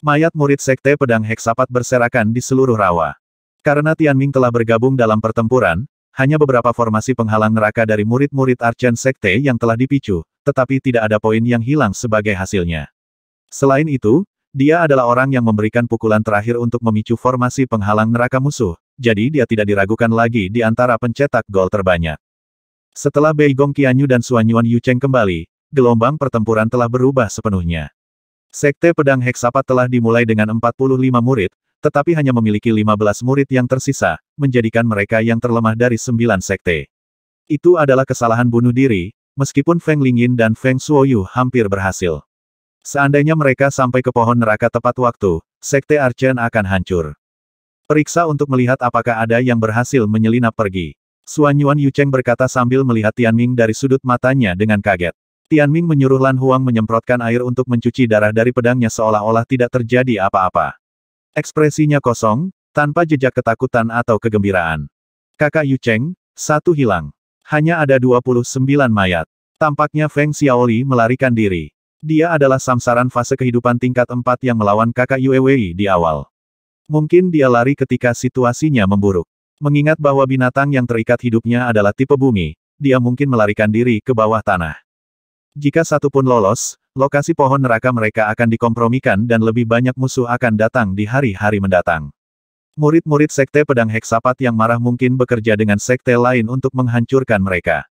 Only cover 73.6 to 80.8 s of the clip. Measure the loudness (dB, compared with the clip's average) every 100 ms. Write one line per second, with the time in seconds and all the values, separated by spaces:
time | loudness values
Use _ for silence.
73.6 | 0 0 -2 -2 -2 -2 -2 -2 -2 0
74.6 | 0 2 0 -2 -2 0 2 2 2 2
75.6 | 0 -2 0 0 0 -4 -8 _ _ _
76.6 | _ _ _ -2 2 2 4 2 2 4
77.6 | 2 -2 -2 0 -2 -2 -4 0 -2 0
78.6 | 0 2 2 2 0 0 -4 _ _ _
79.6 | -2 0 2 0 0 2 0 0 0 0
80.6 | 0 0